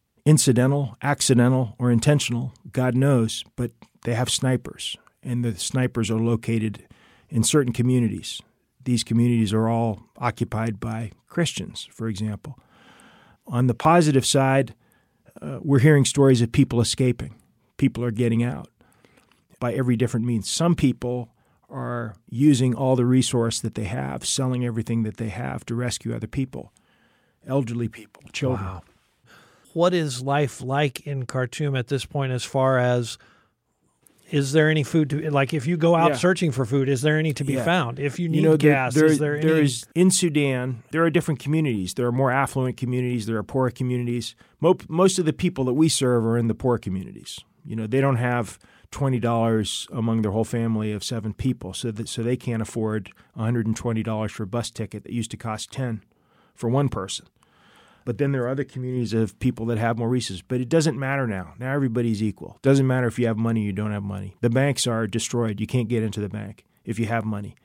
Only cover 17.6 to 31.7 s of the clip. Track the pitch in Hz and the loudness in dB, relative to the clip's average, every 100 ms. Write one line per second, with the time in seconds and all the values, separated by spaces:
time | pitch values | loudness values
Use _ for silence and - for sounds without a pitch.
17.6 | _ - 135 117 120 107 120 117 120 71 | _ -2 0 0 -4 0 2 2 0 -4
18.6 | - _ _ _ _ _ _ _ _ - | -14 _ _ _ _ _ _ _ _ -6
19.6 | 123 110 123 117 120 117 120 113 - - | -4 0 2 2 2 0 0 -2 -2 0
20.6 | 170 170 135 127 123 123 113 _ _ _ | 2 4 2 0 -4 -6 -8 _ _ _
21.6 | _ 135 123 120 113 - - 113 147 123 | _ -10 -8 -6 -8 -12 -10 4 4 6
22.6 | 131 120 131 127 123 127 127 123 117 - | 4 2 2 4 4 4 4 0 0 -2
23.6 | 113 113 95 123 135 - - - 127 123 | -6 -6 -6 -6 -6 -6 -6 -4 -2 -2
24.6 | 123 113 110 113 110 - 110 101 131 - | -2 -4 -2 -2 -2 -4 -8 -6 -8 -8
25.6 | - 117 123 - 113 113 113 135 131 113 | -6 -4 -4 -6 -8 -8 -6 -6 -6 -8
26.6 | - _ _ _ _ _ _ _ - 139 | -16 _ _ _ _ _ _ _ -4 -2
27.6 | 120 117 113 - 104 - 113 - 131 117 | -2 -4 -6 -6 -20 -20 -14 -4 -2 -2
28.6 | 95 90 _ _ _ _ _ - _ _ | -6 -10 _ _ _ _ _ -20 _ _
29.6 | _ 160 180 180 151 123 135 143 139 - | _ 0 2 2 -2 -4 -2 0 0 -4
30.6 | 127 139 147 - 147 135 120 131 123 - | -4 0 -2 -4 -8 -8 -4 -4 -4 -4
31.6 | 147 | -2